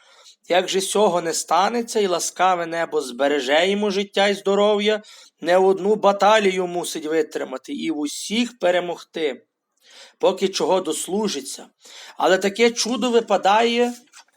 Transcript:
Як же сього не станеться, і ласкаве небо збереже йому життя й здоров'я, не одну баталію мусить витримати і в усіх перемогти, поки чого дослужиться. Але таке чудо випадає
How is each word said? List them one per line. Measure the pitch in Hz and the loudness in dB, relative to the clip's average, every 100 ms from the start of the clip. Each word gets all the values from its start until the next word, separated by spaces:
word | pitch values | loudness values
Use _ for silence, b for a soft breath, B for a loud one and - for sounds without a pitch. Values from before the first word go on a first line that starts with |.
| b b b b - | b b b b -2
Як | 175 170 | 0 0
же | 185 | -4
сього | 190 202 208 175 | -2 2 2 2
не | 165 | -2
станеться, | 156 - 165 208 240 233 226 | -6 0 0 2 -2 -4 -2
і | 196 | -2
ласкаве | 165 - - 185 180 165 | -2 -4 0 0 2 -2
небо | 165 156 151 | -4 -2 -2
збереже | 131 120 139 147 123 151 185 | -4 -2 0 0 2 2 2
йому | 202 208 | 0 -2
життя | 190 202 202 202 | -2 -2 0 0
й | |
здоров'я, | 196 196 202 208 208 208 214 B B B _ | 0 0 2 2 2 0 -2 B B B _
не | 160 180 | 2 4
одну | 190 185 196 | 4 2 0
баталію | 214 196 196 196 220 202 185 180 | 2 2 4 4 4 2 0 -4
мусить | 175 156 165 151 | -6 -8 -8 -2
витримати | 160 151 151 139 131 - | -2 -2 -6 -8 -10 -10
і | 147 160 | -8 -6
в | 147 | -4
усіх | 147 - - 220 240 - | -6 -6 -4 -2 -2 -2
перемогти, | 180 180 175 160 - 175 151 117 _ _ _ _ B B B B | 0 0 -2 -8 -12 -4 -4 -4 _ _ _ _ B B B B
поки | 170 190 190 | 0 2 -2
чого | 190 156 185 | 0 0 0
дослужиться. | 160 156 - 202 214 208 - - - _ B B B B | 0 -6 -4 -4 -4 -6 -10 -14 -18 _ B B B B
Але | 147 190 | 2 2
таке | 196 196 233 | 0 2 0
чудо | 233 208 240 247 | 2 -4 -2 0
випадає | 226 220 185 185 214 240 233 240 240 _ - _ | 0 2 0 4 2 2 0 -2 -4 _ -20 _